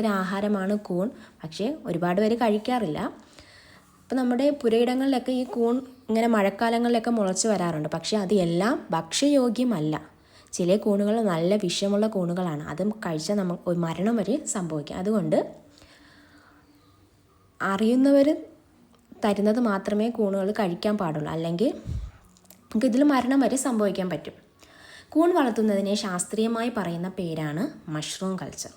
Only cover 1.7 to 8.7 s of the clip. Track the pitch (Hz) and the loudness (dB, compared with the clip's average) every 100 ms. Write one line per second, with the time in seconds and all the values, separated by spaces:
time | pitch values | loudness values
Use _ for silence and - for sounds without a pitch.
1.7 | 311 226 170 175 185 214 233 233 208 214 | -6 -6 -2 0 2 2 2 2 0 0
2.7 | 247 190 151 240 - - - - - - | -2 -2 -4 -6 -10 -20 -20 -20 -20 -20
3.7 | - - _ _ 254 247 247 285 285 233 | -20 -20 _ _ -2 0 4 2 2 2
4.7 | 226 240 254 269 254 254 254 247 240 233 | 4 2 2 2 0 0 -2 -2 0 2
5.7 | 247 262 - - 220 233 220 196 202 233 | 0 -4 -16 -2 0 4 4 2 2 0
6.7 | 233 240 233 226 233 190 185 226 196 175 | 2 2 2 2 0 0 0 0 0 0
7.7 | 156 156 160 - 214 190 208 170 170 208 | -2 -4 -4 -2 -2 2 2 2 2 2